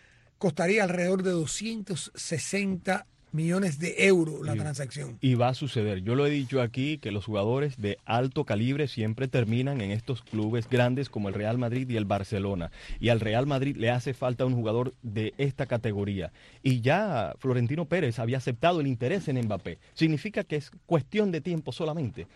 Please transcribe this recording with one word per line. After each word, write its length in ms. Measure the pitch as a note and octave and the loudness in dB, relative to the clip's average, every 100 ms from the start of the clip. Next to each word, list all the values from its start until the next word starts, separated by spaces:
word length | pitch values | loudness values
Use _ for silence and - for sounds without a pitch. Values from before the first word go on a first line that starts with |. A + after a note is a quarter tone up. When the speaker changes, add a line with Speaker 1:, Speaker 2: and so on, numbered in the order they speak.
| - _ _ _ | -20 _ _ _
Speaker 1:
costaría 440 | F#3+ D3 E3+ G#3+ | -2 2 2 4
alrededor 380 | F#3 F3+ F3 F#3+ | 2 2 2 2
de 80 | F#3 | 2
doscientos 760 | E3+ D3+ - G#3+ A3+ G3 D#3 - | 0 -2 -4 -6 -6 -6 -6 -8
sesenta 920 | - - D#3 - G3+ G3 F3+ F#3 F#3+ - _ _ | -10 -6 -4 -2 -2 0 0 0 -2 -4 _ _
millones 480 | D#3 E3 F3+ G3 C#3 | -2 0 2 0 0
de 280 | E3+ - G3 | -2 4 6
euros 340 | F#3 D#3 D3 | 6 4 -2
la 100 | D3 - | -2 -2
Speaker 2:
Y 20 | |
Speaker 1:
transacción. 600 | D3+ D3 C3 D3 C#3 A#2 | -2 -4 -6 -8 -10 0
Speaker 2:
y 140 | C3 | 2
va 140 | A#2+ B2 | 4 4
a 60 | |
suceder. 480 | B2+ C#3+ A#2 G#2 F#2+ | 0 -2 -2 0 0
Yo 120 | G2 | 0
lo 100 | C3 C#3+ | 2 2
he 40 | |
dicho 320 | D3 B2+ C3 | 0 0 0
aquí, 340 | A#2 C3 C#3 D3+ | 0 0 -2 -2
que 160 | A2 | -4
los 140 | G2+ G#2 | -4 -2
jugadores 500 | G#2 G#2 C3 D3 B2+ | 0 2 2 0 -2
de 220 | G2+ G2 - | -4 -4 -2
alto 380 | A2+ C3 D3+ C3+ | 0 0 -2 -2
calibre 420 | G#2 A#2+ C#3+ C#3+ | 0 0 0 -2
siempre 400 | - A2 A2 C3 | -2 -2 -2 0
terminan 540 | C3+ G#2+ A#2 C3+ C#3 | 2 2 2 0 -2
en 80 | G2 | -2
estos 320 | G#2+ - B2 | -2 -4 -8
clubes 440 | - G#2+ G#2+ A#2+ A2+ | -4 -2 0 -2 2
grandes 440 | B2 B2 B2+ C3 | 4 4 2 -2
como 180 | A2+ G2+ | -4 -4
el 60 | |
Real 240 | G2+ G#2+ B2 | -2 0 0
Madrid 280 | A#2+ B2+ B2+ | 0 -2 -2
y 80 | A2+ | 0
el 80 | G2+ | 0
Barcelona. 640 | G2+ F#2+ G2+ G2 F#2+ E2 - - - | 0 0 -2 -2 -2 -4 -10 -10 -2
Y 100 | A2 | 2
al 100 | A#2 | 2
Real 260 | A2 A2+ C#3+ | 2 2 2
Madrid 300 | C3+ C#3+ - | 0 0 0
le 140 | A2+ | 0
hace 240 | B2 C#3 | 0 -2
falta 320 | B2 B2+ A#2+ B2+ | -2 -2 0 2
un 80 | |
jugador 400 | B2 A2 A2+ B2+ - | 2 2 0 -2 -6
de 320 | A#2 G#2+ A2 - | -6 -2 -2 0
esta 300 | C#3 - C#3 | -2 -2 -2
categoría. 680 | A#2 A#2 G2+ G2+ G2 D#2+ - - - | -2 -2 -2 0 -2 -6 -10 -20 -4
Y 180 | C#3+ B2 | 0 2
ya 540 | A#2+ F3 G#3+ B2+ F#2 - | 4 2 2 0 -2 -2
Florentino 460 | C3 B2 A#2 D#3 | 0 2 2 0
Pérez 340 | E3+ F3 C3+ A2+ | 0 0 0 0
había 200 | A#2 C3 | -2 -2
aceptado 420 | C3 A#2 E3+ F3 | -2 2 2 2
el 60 | C#3 | 0
interés 420 | B2 A#2+ F#3+ - | 0 0 -2 -2
en 100 | C3 | -2
Mbappé. 340 | A2+ G2 F2+ E2 - | 0 -2 -6 -12 -12
Significa 500 | - D#3+ D3+ G#3+ G#3+ | 0 2 2 -2 -4
que 140 | G3 D3+ | -4 -4
es 140 | - - - | -6 -14 0
cuestión 440 | E3 - G#3 G#3 | 0 2 0 2
de 120 | D#3+ | 0
tiempo 280 | F3 E3+ C#3 | -2 -4 -4
solamente 580 | - D#3 E3 A#2+ - E2+ | -4 -4 -2 -4 -6 -12